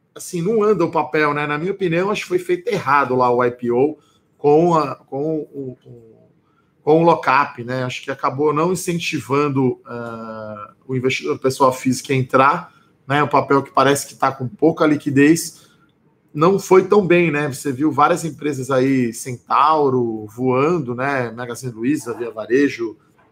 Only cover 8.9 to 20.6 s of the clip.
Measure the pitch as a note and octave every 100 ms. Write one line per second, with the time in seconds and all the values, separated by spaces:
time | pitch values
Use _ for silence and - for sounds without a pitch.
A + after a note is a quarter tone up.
8.9 | E3+ E3+ D#3 - C#3 D3 C#3 C3 B2 -
9.9 | A#2+ A#2 A2+ A2+ A2 G#2+ G#2 G#2 _ -
10.9 | C3 C3 - D3 C3+ C3 B2+ C3 B2+ C3
11.9 | B2 - C3+ B2+ C3 C3+ E3+ E3+ _ _
12.9 | _ - C#3+ D3 C#3+ C#3 C#3 C3 - C3+
13.9 | C#3+ - - C3+ C3 B2 - D#3 D#3+ D#3
14.9 | C#3+ D3 C3+ C#3+ E3 - - _ _ _
15.9 | _ _ _ _ D3 E3 G3 - F#3 F#3+
16.9 | G#3 F3 F3 E3+ D3 D3 B2+ C#3+ B2 D#3
17.9 | C3 D3+ F3 D#3+ C3+ C#3+ C3 B2+ C3 C3+
18.9 | C3+ A#2 A2+ C3+ A#2+ - A#2 D3 D#3 C#3+
19.9 | B2+ A#2 A2 G#2+ A2 B2+ B2+